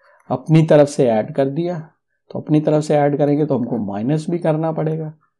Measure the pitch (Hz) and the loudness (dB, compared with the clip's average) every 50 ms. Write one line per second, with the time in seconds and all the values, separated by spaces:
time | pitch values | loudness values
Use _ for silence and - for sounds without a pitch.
0 | _ _ _ _ _ _ - 127 - - 156 160 160 160 170 147 147 143 - - | _ _ _ _ _ _ -6 -6 -2 2 4 4 6 6 6 6 6 4 2 0
1 | 147 120 113 110 107 - - - 139 135 139 147 170 175 180 165 156 - _ _ | 0 2 2 0 -2 -2 -2 -2 -2 -2 -2 -4 -4 -4 -6 -8 -10 -14 _ _
2 | _ _ _ _ _ _ - - - - 151 151 151 160 151 151 151 156 160 147 | _ _ _ _ _ _ -14 -12 -4 0 0 2 2 2 0 0 0 2 0 2
3 | 143 147 143 139 147 143 143 143 156 139 135 120 120 117 127 117 110 98 101 101 | 2 2 0 0 0 0 2 0 0 0 0 -2 -2 -4 -4 -4 -6 -6 -6 -6
4 | 107 123 151 156 156 - 170 175 170 165 151 151 160 160 160 160 160 156 160 160 | -2 -2 -2 -2 -2 -4 -6 -2 -2 -2 -2 0 -2 -4 -4 -2 -4 -4 -4 -6
5 | 160 156 156 _ _ _ _ _ | -8 -10 -12 _ _ _ _ _